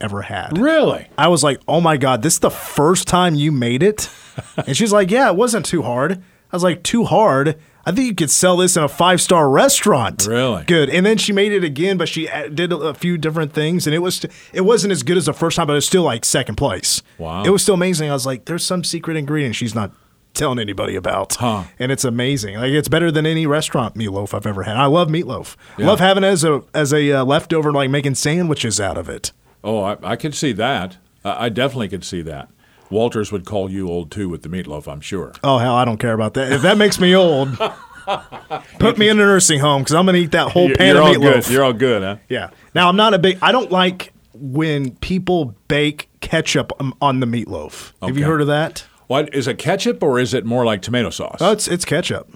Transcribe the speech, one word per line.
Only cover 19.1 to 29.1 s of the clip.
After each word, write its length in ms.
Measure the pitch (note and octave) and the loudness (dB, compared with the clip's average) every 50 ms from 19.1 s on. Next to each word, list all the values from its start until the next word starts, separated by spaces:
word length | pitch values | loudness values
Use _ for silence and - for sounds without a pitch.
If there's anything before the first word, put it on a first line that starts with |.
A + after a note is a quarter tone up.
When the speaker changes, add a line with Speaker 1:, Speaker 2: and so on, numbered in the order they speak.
| D#3+ | -6
Speaker 1:
ingredient 400 | D#3+ C#3+ C#3 D3+ D3+ C#3+ B2 G#2+ | -4 -4 -2 -2 -2 -2 -2 -4
she's 180 | - C3 A2+ G#2+ | -4 -4 -4 -4
not 160 | A2+ G#2 F#2 - _ _ _ _ _ _ _ - - | -4 -6 -6 -8 _ _ _ _ _ _ _ -8 -4
telling 220 | C3+ C#3+ B2+ B2 | -4 -2 -2 -4
anybody 360 | A2 G2+ G2 G2 G#2+ G2 F#2+ | -4 -6 -6 -6 -6 -6 -6
about. 400 | F#2 F2+ F#2 F#2 G2 F#2+ - - | -4 -4 -2 -2 -2 -4 -4 -6
Speaker 2:
Huh. 280 | - B2 A#2+ A2 G2+ F2+ - _ - | -4 -2 -2 -2 -4 -6 -10 _ -6
Speaker 1:
And 120 | B2 B2+ | -4 -4
it's 140 | C#3 B2+ - | -2 -2 -2
amazing. 500 | B2+ A#2 A#2+ B2 C3 C#3+ C3 G#2 G2+ G2 | -2 -2 -2 -2 -2 -2 -4 -4 -8 -8
Like, 160 | G#2+ B2 C3 | -6 -4 0
it's 160 | C#3 D3+ - - | 0 0 0 0
better 240 | D3+ D#3+ F3 E3+ | 0 0 2 2
than 140 | D3 D#3 D3+ | 0 0 0
any 200 | D#3 E3 D#3+ D#3+ | 0 0 0 0
restaurant 500 | D3 C#3+ D#3 D3+ - - D3+ A#2+ - - | 0 0 0 -2 -2 -2 -4 -4 -4 -4
meatloaf 380 | A2 A2+ G2+ F#2+ G2 G#2 - - | -6 -6 -6 -4 -6 -6 -6 -6
I've 120 | G#2 G2+ A2 | -6 -6 -6
ever 160 | G2+ F#2+ F#2 | -6 -6 -6
had. 140 | G#2+ G#2+ A#2+ | -4 0 0
I 80 | C#3 | 2
love 240 | C#3 D3 F3 F3 D3+ | 2 4 2 2 0
meatloaf. 460 | D#3 E3 F3 B2 B2 F#2 - - - _ - - - - | 0 -4 -4 -6 -8 -10 -12 -14 -18 _ -20 -18 -8 -2
Speaker 2:
Yeah. 100 | G#2 E3+ | 2 2
Speaker 1:
Love 120 | G#3+ - | 2 4
having 240 | F3+ F#3+ G3 G3 F#3+ | 4 4 4 4 4
it 40 | G3 | 2
as 160 | G3+ E3 D3 | 2 2 2
a, 200 | E3 D3 C3 - _ - | 2 0 0 -2 _ -2
as 200 | D#3 D3+ C3 D3+ | -2 0 2 2
a, 180 | D3+ D3 C#3+ | 2 2 2
uh, 140 | C#3+ C3+ C3 | 2 2 2
leftover, 460 | B2+ C#3+ E3 D#3+ - E3+ D#3+ D3 D3+ D3 | 2 0 0 0 0 -2 0 0 0 0
like, 160 | C#3 C#3 C3 | 0 0 0
making 260 | C3+ D3 C#3 C#3+ C3 | 0 -2 0 -2 -2
sandwiches 640 | - - D3+ D3+ F3 F3+ D#3+ D3 - - A2+ G#2 - | -2 -2 -2 0 0 0 0 -2 -2 -2 -4 -2 -2
out 180 | G2+ F#2 D#2+ - | -2 -4 -4 -6
of 120 | F#2 | -8
it. 220 | G2+ | -10